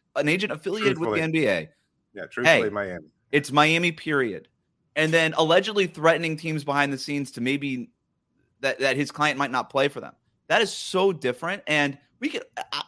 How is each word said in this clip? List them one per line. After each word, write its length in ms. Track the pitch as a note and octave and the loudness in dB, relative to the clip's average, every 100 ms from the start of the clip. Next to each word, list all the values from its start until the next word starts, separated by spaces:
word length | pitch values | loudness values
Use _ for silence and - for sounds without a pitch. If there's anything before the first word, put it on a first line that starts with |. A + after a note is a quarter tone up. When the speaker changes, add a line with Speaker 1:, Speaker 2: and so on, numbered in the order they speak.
| _ - | _ -2
Speaker 1:
an 140 | D3 | 0
agent 220 | F#3 G#3 | 0 -2
affiliated 440 | D3+ G3 A3 - D#3 | -6 -6 0 0 0
with 120 | C#3 | 0
the 80 | G#2+ | 0
Speaker 2:
Truthfully. 40 | |
Speaker 1:
N 100 | D#3+ | 0
B 160 | D#3+ A#2+ | 0 0
A. 220 | F2 D#2 _ _ _ _ | 0 -4 _ _ _ _
Speaker 2:
Yeah, 120 | G2+ D#2+ | -16 -12
truthfully, 340 | - D3 C#3+ | 0 4 4
Speaker 1:
Hey, 60 | A2 | 4
Speaker 2:
Miami. 380 | G#2 G2 F2 D2+ _ - | -2 -4 -8 -12 _ -2
Speaker 1:
it's 200 | D3 C#3+ | -2 2
Miami, 400 | D3 D#3 E3 F3 | 4 4 4 0
period. 560 | D#3+ D#3+ C#3+ A#2+ F2 - _ _ _ _ D3+ | -4 -2 -2 -2 -4 -14 _ _ _ _ -2
And 180 | D#3+ | 2
then 200 | E3 D#3+ D#3 | 2 2 2
allegedly 500 | D#3+ F3+ G3+ G3+ F3+ | 4 4 4 0 -2
threatening 480 | D#3 E3 D#3+ E3 D#3 | 2 2 4 0 -4
teams 260 | E3 D#3 | -4 -6
behind 280 | C#3 C#3 C#3+ | -2 0 0
the 60 | C3+ | -2
scenes 340 | - C#3+ C3+ | -4 -6 -6
to 100 | B2 | -4
maybe 500 | B2 C#3+ C#3+ B2+ - _ _ _ _ _ _ _ | -2 -2 -4 -6 -8 _ _ _ _ _ _ _
that, 180 | C3+ A#2+ | -4 0
that 180 | C3+ C3 | 0 0
his 140 | C3+ | -2
client 260 | - D3+ C3+ | 0 0 0
might 140 | C#3 | -2
not 180 | B2+ G#2+ | -2 -2
play 180 | C3+ C#3+ | 0 0
for 140 | D#3+ | -2
them. 120 | - - _ _ - | -14 -18 _ _ 0
That 140 | F#3 | 0
is 100 | A3 | 0
so 420 | - - F#3 G3 | -4 -4 0 2
different. 480 | E3+ B2+ B2 E3+ G3+ - | 2 -2 -4 -6 -6 -2
And 300 | D3+ C#3+ C3+ _ - | 0 0 -4 _ -8
we 100 | C#4+ | -8
could, 140 | - - - | -6 -10 -12
I, 260 | - D3 | -10 -8